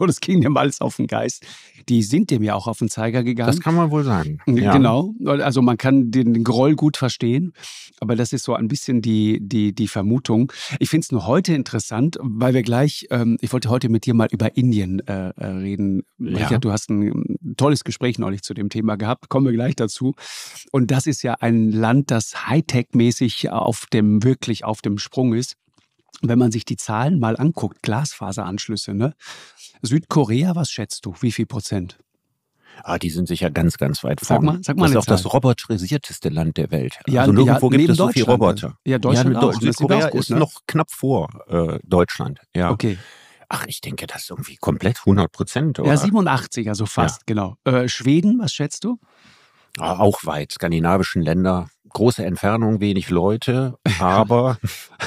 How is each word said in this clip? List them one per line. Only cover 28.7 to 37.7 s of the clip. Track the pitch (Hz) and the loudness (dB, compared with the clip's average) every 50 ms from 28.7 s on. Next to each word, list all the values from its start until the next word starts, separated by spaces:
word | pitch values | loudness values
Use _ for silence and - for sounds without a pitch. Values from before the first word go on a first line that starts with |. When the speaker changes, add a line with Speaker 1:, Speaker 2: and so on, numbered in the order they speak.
| 110 98 - - 101 | -8 -8 -6 -6 -4
Speaker 1:
ne? | 101 123 151 - _ - - - - - - _ - - - _ _ | -2 -2 -2 -4 _ -18 -20 -20 -20 -20 -20 _ -20 -20 -20 _ _
Südkorea, | - 110 131 165 - - - 160 131 104 113 131 165 185 165 | -4 0 0 0 0 0 2 2 2 2 2 0 0 0 0
was | 175 147 - | -2 -4 -4
schätzt | - - 104 - - - - | -6 -8 -8 -10 -10 -12 -12
du? | 104 85 - | -12 -6 -4
Wie | - 120 | -2 -2
viel | - - 110 | -2 -2 -4
Prozent? | - - 107 - - 110 95 87 90 - _ _ _ _ _ _ _ _ _ _ _ _ _ _ _ - - - | -4 -6 -8 -6 -6 -6 -6 -6 -6 -12 _ _ _ _ _ _ _ _ _ _ _ _ _ _ _ -20 -14 -8
Speaker 2:
Ah, | - 170 - | -6 -6 -4
die | - 85 | -4 -4
sind | 76 87 90 78 | -4 -4 -4 -4
sicher | 87 - 92 82 | -2 -2 -2 -2
ganz, | 71 80 82 85 - | 0 0 0 0 0
ganz | - - 71 - - | 0 -2 -2 -2 -4
weit | - - 147 - | -4 -6 -6 -4
Speaker 1:
Sag | - - | -2 0
Speaker 2:
vorne. | 156 139 156 | 2 2 2
Speaker 1:
mal, | 151 165 180 | 2 0 -2
sag | 190 - 139 | -2 -2 0
mal | - 170 | 2 4
Speaker 2:
Das | 147 | 4
ist | 131 | 4
Speaker 1:
eine | 110 | 4
Speaker 2:
auch | - | 4
das | - 107 90 | 4 2 2
Speaker 1:
Zahl. | 92 - | 2 0
Speaker 2:
roboterisierteste | - 127 120 127 117 - - - 113 90 92 90 147 139 - - - - - 87 | 0 2 4 2 2 0 -2 -4 -4 -4 -2 -2 -4 -4 -4 -8 -10 -6 -6 -4
Land | 76 80 82 80 - | -2 -2 -2 -2 -2
der | - 71 - | -2 -4 -2
Welt. | 82 73 62 - - - - | -2 -4 -4 -4 -8 -8 -4
Speaker 1:
Ja, | - 127 120 | 0 2 4
Speaker 2:
Also | 131 - | 4 6
Speaker 1:
ja, | 101 113 | 6 6
Speaker 2:
nirgendwo | 131 120 120 - 127 | 6 6 6 4 4
gibt | 123 | 4